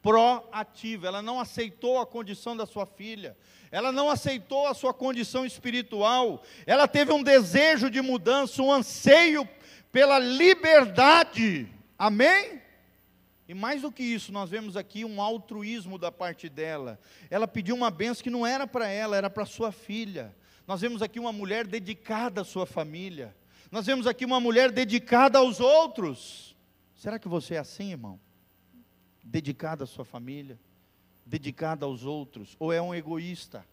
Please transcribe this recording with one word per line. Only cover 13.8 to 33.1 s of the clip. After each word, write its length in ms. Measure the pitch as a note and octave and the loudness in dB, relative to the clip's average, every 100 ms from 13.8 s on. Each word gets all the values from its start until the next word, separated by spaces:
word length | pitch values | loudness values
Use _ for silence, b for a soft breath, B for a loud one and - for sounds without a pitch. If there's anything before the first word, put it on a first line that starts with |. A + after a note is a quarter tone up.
do 80 | C#4+ | -6
que 140 | A#3 | -8
isso, 260 | B3 A#3 - | -6 -6 -6
nós 180 | G3+ F#3+ | -10 -8
vemos 280 | G#3 A3 F#3+ | -8 -10 -12
aqui 280 | F#3 G#3 | -12 -12
um 160 | A3+ G#3 | -10 -6
altruísmo 800 | G3+ A3+ - G#3 G#3 A#3 F#3 F#3+ | -6 -6 -10 -12 -10 -10 -10 -10
da 140 | E3+ | -10
parte 360 | E3+ F3+ E3+ E3 | -8 -10 -10 -16
dela. 520 | C#3 D#3 D#3 C3 G#2+ b b E3 | -10 -10 -8 -10 -14 b b -8
Ela 200 | G3 A3 | -4 -4
pediu 260 | A3+ F#3 | -6 -6
uma 160 | B3 A#3+ | -2 -2
bênção 320 | D#3+ A3 A#3+ | -2 -6 -6
que 80 | - | -6
não 160 | A#3+ A#3 | -4 -4
era 200 | C4+ C4+ | -4 -6
para 220 | B3+ A3 | -6 -6
ela, 280 | G3 A3 G3+ | -4 -4 -2
era 120 | G3 | -2
para 160 | G3 | -6
sua 280 | G3+ - A3+ | -10 -6 -8
filha. 600 | F#3+ - G#3 A3 F3 A2+ F#2+ b b - | -8 -12 -10 -10 -10 -14 -16 b b -10
Nós 140 | F#3 | -6
vemos 220 | A3 A#3 | -6 -4
aqui 160 | G#3 A#3 | -6 -6
uma 140 | A#3 | -8
mulher 340 | G#3 G3 G#3+ A3+ | -8 -6 -4 -4
dedicada 760 | A3 F#3 G#3+ - G#3+ A#3+ G3 | -8 -10 -14 -8 -6 -4 -6
à 20 | |
sua 220 | F#3 - F3+ | -8 -6 -6
família. 680 | - D3+ D#3+ F#3+ E3 A#2 - _ b b | -6 -8 -10 -14 -14 -16 -18 _ b b
Nós 160 | A3 G3+ | -8 -2
vemos 200 | C4 A#3+ | 0 0
aqui 180 | B3 | -2
uma 140 | B3+ B3+ | 0 0
mulher 320 | A#3+ A3+ C4 | 2 4 4
dedicada 680 | A#3 B3 A#3 - A#3+ C4+ C4+ | 2 -2 -2 2 4 6 6
aos 200 | B3+ G#3+ | 4 2
outros. 960 | B3 D4+ D#4+ - F3 B2+ - - - _ _ _ _ | 4 4 4 -2 -6 -8 -14 -20 -20 _ _ _ _
Será 240 | _ - A3 | _ -12 -10
que 80 | G3 | -6
você 280 | E3+ - | -6 -6
é 40 | E3 | -8
assim, 320 | C#3+ - G3 | -10 -12 -14
irmão? 300 | E3 G#2+ F#2+ _ _ _ _ _ _ _ _ _ _ | -12 -14 -18 _ _ _ _ _ _ _ _ _ _
Dedicado 580 | A2+ C3+ C#3+ C3+ D#3+ D#3 | -8 -8 -6 -10 -10 -10
à 40 | C3+ | -12
sua 180 | - | -14
família, 520 | B2 B2 A#2+ C#3+ C#3 A#2 _ _ _ _ _ _ _ | -16 -16 -14 -16 -16 -20 _ _ _ _ _ _ _
dedicado 580 | D#3 C#3+ B2+ D#3+ D#3+ | -10 -10 -8 -6 -6
aos 200 | C#3+ B2+ | -6 -8
outros, 500 | C3 D3+ C3+ - G2+ _ | -10 -10 -12 -16 -20 _
ou 120 | D#3+ | -4
é 80 | E3 | -4
um 140 | F3 | -4
egoísta? 720 | F3 D#3 | -8 -8